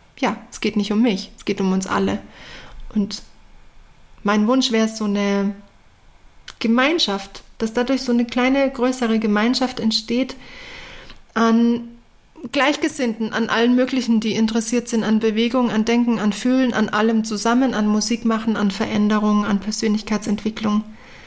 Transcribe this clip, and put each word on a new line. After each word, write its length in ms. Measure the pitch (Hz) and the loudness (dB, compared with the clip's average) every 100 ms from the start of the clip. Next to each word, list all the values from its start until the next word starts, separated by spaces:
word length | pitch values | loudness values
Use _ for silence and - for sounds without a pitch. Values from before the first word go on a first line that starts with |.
| - - | -20 -4
ja, 180 | 240 226 - | -2 -2 -10
es 100 | - | -6
geht 160 | 214 208 | -2 -2
nicht 160 | 202 | 0
um 100 | 214 | 2
mich, 280 | 240 190 - - | 2 0 -4 -12
es 80 | |
geht 160 | - 202 | -6 0
um 120 | 190 | 0
uns 140 | 190 190 | 0 0
alle. 320 | 196 190 214 - - - - - - - | 0 0 -2 -8 -20 -20 -18 -18 -16 -6
Und 280 | 220 202 - - - - - - - - - - - | -2 -2 -6 -14 -20 -20 -20 -20 -20 -20 -20 -20 -6
mein 220 | 202 208 214 | 0 2 2
Wunsch 260 | 262 254 | 2 2
wäre 160 | 220 220 | 2 0
so 160 | - | 0
eine 500 | 214 202 202 202 196 202 - - - _ - - - - - - | -2 -2 0 0 -2 -4 -14 -20 -20 _ -20 -20 -20 -20 -20 -6
Gemeinschaft, 840 | 226 233 269 339 - 196 - - - - | 0 2 2 2 0 -2 -6 -16 -20 -6
dass 140 | 220 | -4
dadurch 300 | 233 247 262 | -2 0 -2
so 100 | 254 | 0
eine 120 | 240 | 0
kleine, 460 | 240 247 247 277 269 | 0 0 2 2 0
größere 480 | 269 247 254 226 226 | 0 0 0 0 0
Gemeinschaft 640 | 220 208 226 262 247 - | 2 2 2 2 0 0
entsteht 560 | 214 220 - 240 262 - - - - - - - - - - | 0 0 0 -2 -2 -6 -16 -18 -18 -18 -18 -18 -18 -20 -8
an 540 | - 226 226 233 233 - - _ _ _ - 240 | 0 2 4 4 0 -4 -18 _ _ _ -16 -6
Gleichgesinnten, 800 | 294 269 294 311 - 247 220 220 | 0 2 2 0 0 0 -2 -4
an 160 | - 226 | -2 0
allen 260 | 220 240 | 2 4
möglichen, 460 | 247 262 262 220 226 | 4 2 0 2 2
die 140 | 220 | 2
interessiert 540 | 202 220 226 220 247 233 | 0 2 2 2 0 0
sind, 140 | 226 | 0
an 160 | 214 220 | 2 2
Bewegung, 520 | 220 208 233 254 240 | 2 0 0 2 0
an 140 | 214 | 0
Denken, 360 | 220 233 240 226 | 2 2 2 2
an 120 | 208 | 0
Fühlen, 400 | 196 254 262 254 | 0 0 2 2
an 160 | - 214 | 0 0
allem 360 | 208 220 226 | 2 2 2
zusammen, 500 | 220 208 226 240 262 | 0 0 2 2 2
an 140 | 214 208 | 2 0
Musik 360 | 214 208 226 | 2 0 0
machen, 320 | 226 220 226 208 | 0 0 0 0
an 140 | 208 | 0
Veränderungen, 760 | 190 - 214 208 214 214 208 | 0 -2 2 2 2 2 2
an 140 | 208 202 | 2 -2
Persönlichkeitsentwicklung. 1300 | 202 214 220 214 - 214 214 202 220 220 214 214 214 - - - | 0 -2 0 -2 -2 -4 -2 -2 -2 -4 0 0 -2 -12 -20 -20